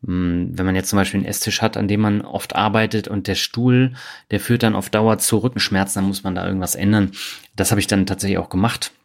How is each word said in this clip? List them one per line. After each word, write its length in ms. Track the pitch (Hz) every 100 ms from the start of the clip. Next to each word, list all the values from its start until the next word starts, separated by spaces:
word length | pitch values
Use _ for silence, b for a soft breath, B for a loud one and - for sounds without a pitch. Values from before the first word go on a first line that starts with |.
Mm, 480 | - 90 87 87 87
wenn 120 | 85
man 120 | 92 95
jetzt 140 | 92
zum 80 | 101
Beispiel 200 | 95 101
einen 100 | -
Esstisch 320 | - - 104
hat, 160 | 110 107
an 120 | 104
dem 120 | 104
man 200 | 107 104
oft 340 | - 98 -
arbeitet 540 | - 107 107 110 107 101
und 180 | 104 92
der 80 |
Stuhl, 600 | 95 - - 123 123 131 123 B B B
der 80 | 104
führt 240 | - 120
dann 140 | 117 101
auf 140 | 98
Dauer 280 | 107 110 110
zu 200 | - 110
Rückenschmerzen, 640 | 113 117 - 98 95 -
dann 60 | 98
muss 140 | 98
man 140 | 98 92
da 100 | 90
irgendwas 300 | 95 90 -
ändern. 340 | 101 107 95 B B B B -
Das 160 | 98
habe 80 | 104
ich 80 | 95
dann 180 | 101 95
tatsächlich 320 | 92 95 90
auch 100 | 87
gemacht. 440 | 92 110 - - _